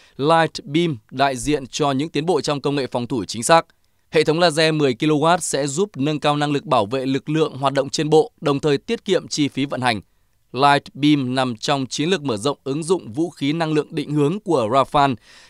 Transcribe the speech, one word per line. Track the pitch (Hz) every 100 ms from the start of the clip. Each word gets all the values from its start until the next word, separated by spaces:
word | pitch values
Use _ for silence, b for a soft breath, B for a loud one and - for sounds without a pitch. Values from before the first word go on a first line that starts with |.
| b -
Light | 143 165 160 -
Beam | - 151 170 120 -
đại | 131 139 131
diện | 120 143 131
cho | - 147
những | 131 160
tiến | 147 165
bộ | 156
trong | 151 143
công | 147 143
nghệ | 123
phòng | 127 120
thủ | 127
chính | 90 107
xác. | 120 165 - _ _ _ _
Hệ | 165
thống | 156 156
laser | 180 147 160
mười | 156 143
ki-lô-oát | 113 156 151 160 175
sẽ | - 143 143
giúp | 139 208 135
nâng | 143 147
cao | 151 147
năng | 147
lực | 143
bảo | - 127 101
vệ | 135 131
lực | 135 -
lượng | 156 147 127
hoạt | 139
động | 139 139
trên | - 156
bộ, | 156 151 _
đồng | 151 139
thời | 151 139
tiết | - 233
kiệm | - 165 -
chi | - 139
phí | -
vận | 139 135
hành. | 127 107 - _ _ _ _
Light | 123 143 143 -
Beam | 127 147 147 127
nằm | 131 131 110
trong | - 143 131
chiến | - 156
lược | 185
mở | 139 104
rộng | 135 135
ứng | 131 147
dụng | 160 190 120
vũ | 117 170
khí | - 139
năng | 165 160
lượng | 151 143
định | 160 135
hướng | 147 143 202
của | 196 147 107
Rafale | 135 127 151 139 117 B B